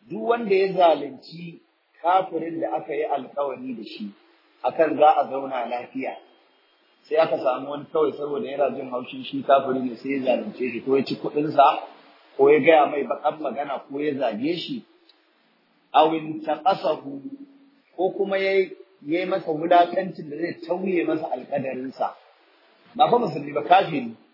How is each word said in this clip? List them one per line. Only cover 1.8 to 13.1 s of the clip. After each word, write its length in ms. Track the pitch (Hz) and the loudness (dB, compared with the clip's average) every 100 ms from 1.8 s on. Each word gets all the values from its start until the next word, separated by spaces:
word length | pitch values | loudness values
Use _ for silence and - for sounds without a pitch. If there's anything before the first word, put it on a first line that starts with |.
| _ _ | _ _
kafirin 580 | 165 185 190 165 160 165 | 2 2 2 -6 -6 -6
da 120 | 160 156 | -4 -6
aka 160 | - | -6
yi 100 | 143 | -4
alƙawari 720 | 151 143 127 - 143 127 127 117 | -2 -4 -6 -6 -6 -6 -10 -10
da 80 | |
shi 280 | 104 - 107 98 _ _ _ _ | -12 -12 -14 -14 _ _ _ _
akan 320 | 127 - 160 135 | -6 2 0 6
za 100 | 151 151 | 4 6
a 60 | 127 | 0
zauna 360 | 135 135 131 117 | -4 -6 -6 -6
lafiya, 500 | 123 139 131 127 98 _ _ _ _ _ _ _ _ | -8 -8 -8 -8 -10 _ _ _ _ _ _ _ _
sai 140 | _ 151 | _ 2
aka 220 | 160 - | 2 2
samu 320 | 143 127 139 | -2 -2 -4
wani 160 | 143 - | -10 -4
kawai 200 | 160 151 | 0 0
saboda 340 | - 147 143 127 | 0 -6 -6 -6
yana 200 | 139 139 131 | 0 -2 -2
jin 140 | 131 | -8
haushin 340 | 123 127 135 | -8 -8 -12
shi 180 | 127 139 | -8 -8
kafiri 380 | 127 139 135 131 | 4 4 4 -2
ne 140 | 127 113 | -4 -6
sai 140 | 135 | -6
ya 100 | 139 | -4
zalunce 360 | 127 117 107 - 127 | 0 0 -2 -6 -6
shi, 100 | 117 | -6
ko 160 | 135 135 | 0 0
ya 80 | |
ci 120 | 131 143 | 2 -4
kuɗinsa, 500 | - 147 151 139 139 - - - _ _ _ - | -4 -4 -2 6 6 4 -6 -20 _ _ _ 4
ko 120 | 139 | 6
ya 80 | 151 | 6
gaya 260 | 143 160 139 | 8 6 6
mai 180 | 147 | 0
baƙar 360 | 123 | -4